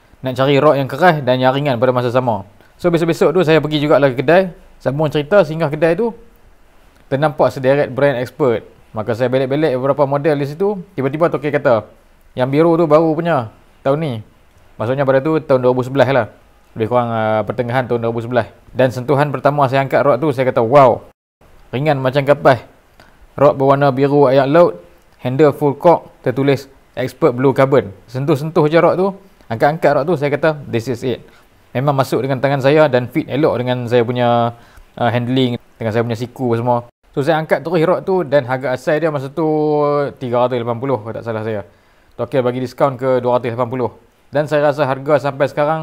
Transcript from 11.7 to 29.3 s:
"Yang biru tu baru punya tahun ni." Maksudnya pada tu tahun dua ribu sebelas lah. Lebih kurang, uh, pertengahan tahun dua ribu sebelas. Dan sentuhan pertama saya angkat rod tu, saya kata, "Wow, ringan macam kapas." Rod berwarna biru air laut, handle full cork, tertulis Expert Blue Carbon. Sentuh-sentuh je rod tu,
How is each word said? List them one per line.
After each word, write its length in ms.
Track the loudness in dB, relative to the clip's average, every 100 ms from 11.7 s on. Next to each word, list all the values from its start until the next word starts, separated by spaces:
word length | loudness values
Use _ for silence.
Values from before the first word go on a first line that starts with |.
| 0 -2 -14 _ _ _ -6
"Yang 120 | -2
biru 240 | 2 2 2
tu 80 | 2
baru 240 | 2 2 0
punya 320 | -2 -2 -4 -12 _ _
tahun 240 | -4 -2 -4
ni." 80 | -8 -12 _ _ _ _ -8
Maksudnya 240 | -4 -2
pada 160 | 2 2
tu 240 | 2 -2
tahun 240 | 2 2 2
dua 80 |
ribu 80 | 0
sebelas 240 | 0 0 2
lah. 160 | 0 -2 -8 _ _ _ -6
Lebih 160 | -2
kurang, 160 | 0 -2
uh, 320 | -2 0 -2
pertengahan 480 | -2 -4 -4 -4 -2
tahun 160 | -2 -2
dua 80 |
ribu 80 | -4
sebelas. 320 | -4 -4 -4 -10 -8
Dan 240 | 0 0
sentuhan 400 | 0 -2 0 0
pertama 320 | 0 0 2 0
saya 160 | 0
angkat 160 | 0 0 2
rod 160 | 0
tu, 80 | 0
saya 160 | 0 0
kata, 80 | 0
"Wow, 480 | 4 6 6 4 -6 _ _ _ -20 -20 -10
ringan 240 | -4 -2 0
macam 240 | 0 0
kapas." 400 | 2 2 4 2 -2 _ _ _ -20 _ -18
Rod 240 | 2 2 4
berwarna 320 | 2 4 2
biru 400 | 2 2 4 4
air 160 | 4 4
laut, 320 | 4 4 0 -14 _ _ _
handle 320 | -4 2 2 2
full 160 | -2
cork, 480 | 2 2 2 -2 -8
tertulis 480 | -4 0 0 0 -4 -20 _
Expert 400 | -8 -8 -2 0
Blue 160 | 2 0 2
Carbon. 320 | 2 2 0 -8 -12
Sentuh-sentuh 640 | -6 -2 -2 -2 0 2
je 80 | 4
rod 160 | 2
tu, 160 | 2 -2 -6 -16